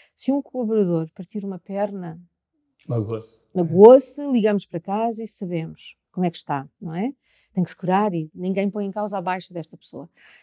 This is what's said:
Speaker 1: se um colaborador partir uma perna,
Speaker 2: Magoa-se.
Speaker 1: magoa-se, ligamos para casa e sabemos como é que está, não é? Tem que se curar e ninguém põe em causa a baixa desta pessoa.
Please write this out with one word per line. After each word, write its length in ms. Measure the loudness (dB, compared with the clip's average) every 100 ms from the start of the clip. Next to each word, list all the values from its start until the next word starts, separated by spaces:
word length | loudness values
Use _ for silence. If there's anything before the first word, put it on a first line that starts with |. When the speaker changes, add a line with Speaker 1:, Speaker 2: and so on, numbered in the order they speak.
| -20
Speaker 1:
se 160 | -8 -2
um 100 | -2
colaborador 680 | -4 -6 0 2 2 2 -2
partir 320 | -10 -12 -10
uma 140 | -8 -10
perna, 640 | -10 -4 -4 -4 -12 -14 -20 _ _ _ _ _ -4
Speaker 2:
Magoa-se. 560 | -4 -2 -6 -10 -20 _
Speaker 1:
magoa-se, 720 | -2 0 10 12 12 8 -4 -2
ligamos 340 | 0 2 0
para 140 | -4 -8
casa 460 | -6 -4 -4 -6
e 20 | -10
sabemos 680 | -10 -6 -6 -8 -12 -20 -20 _
como 120 | -4 -2
é 40 |
que 60 | -4
está, 320 | -6 -6 -8 _
não 140 | -10
é? 180 | -6 -6 -8 _ _ _
Tem 120 | -4
que 60 | -4
se 60 | -4
curar 360 | 0 2 2
e 160 | -2 -6
ninguém 360 | -6 -4 -2 -2
põe 140 | -4
em 60 | -6
causa 260 | -6 -6 -4
a 20 |
baixa 320 | -4 -6 -8
desta 220 | -12 -12 -18
pessoa. 320 | -20 -18 -18 _ -20 -20